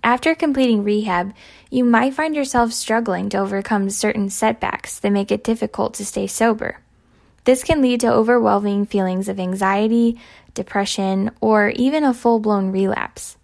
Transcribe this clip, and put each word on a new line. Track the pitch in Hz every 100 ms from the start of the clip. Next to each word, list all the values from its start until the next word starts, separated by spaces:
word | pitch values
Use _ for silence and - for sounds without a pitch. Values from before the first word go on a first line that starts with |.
After | 233 254 320
completing | 330 320 269 262 220
rehab, | 202 208 214 180 196 - - - _
you | 254
might | 240 226 262
find | 269 311
yourself | 302 269 247 233
struggling | 233 - 226 226 180 202
to | 202
overcome | 196 196 202 208 196
certain | 202 208 214 196
setbacks | - 220 226 - - - -
that | 202
make | 202 196
it | 208
difficult | - 226 214 - -
to | -
stay | 202 208 196
sober. | - 226 220 - - _ _ _ _ _ _
This | - 262
can | - 320
lead | 254 240
to | 233
overwhelming | 233 220 247 220 202 208 202
feelings | 202 202 185 185 196
of | 196
anxiety, | 185 190 190 196 220 233 233 233 - - -
depression, | - 190 202 202 - 190 190 208 -
or | 220 214 208
even | - 254 302
a | 285
full-blown | 240 240 233 214 202 190
relapse. | 190 196 - - - - -